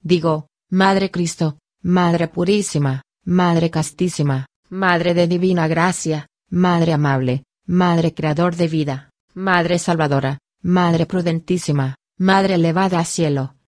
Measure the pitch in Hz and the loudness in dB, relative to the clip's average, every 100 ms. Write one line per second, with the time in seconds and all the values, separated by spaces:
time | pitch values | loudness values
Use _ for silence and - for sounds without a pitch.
0 | 165 175 160 156 151 _ _ 185 190 196 | 2 0 2 -2 -6 _ _ 0 2 2
1 | 190 175 170 - 160 147 _ _ 180 180 | 0 -2 -4 -2 -4 -4 _ _ -2 2
2 | 175 170 165 - 175 208 196 156 143 135 | 2 0 -2 -2 0 0 0 -2 -2 -4
3 | - _ - 180 180 170 165 165 151 - | -10 _ -2 0 2 2 0 -2 -6 -4
4 | 180 - 147 135 131 _ _ 180 190 170 | -4 -2 -2 -2 -6 _ _ -4 0 0
5 | 175 175 175 175 185 180 160 160 175 175 | 0 0 2 2 0 0 0 0 0 -2
6 | 160 151 147 _ _ 175 180 175 165 151 | -4 -6 -8 _ _ 0 2 2 2 2
7 | 147 135 127 127 - _ - 180 180 170 | 2 0 0 -4 -6 _ -4 0 2 2
8 | 165 160 156 151 180 175 170 160 147 135 | 0 -2 -4 0 -2 0 -2 -2 -4 -6
9 | - _ _ - 190 180 170 175 180 170 | -12 _ _ -8 -2 0 0 -2 0 -2
10 | 151 139 135 139 _ _ 175 180 175 165 | 0 0 -2 -6 _ _ 0 2 2 2
11 | 165 185 175 165 - 180 - 143 131 135 | 0 -2 -2 -4 -2 -4 -2 -2 -2 -6
12 | _ _ 185 190 196 180 165 165 190 180 | _ _ 2 4 4 2 2 2 0 0
13 | 165 - 160 139 131 _ | -4 -2 -2 0 -4 _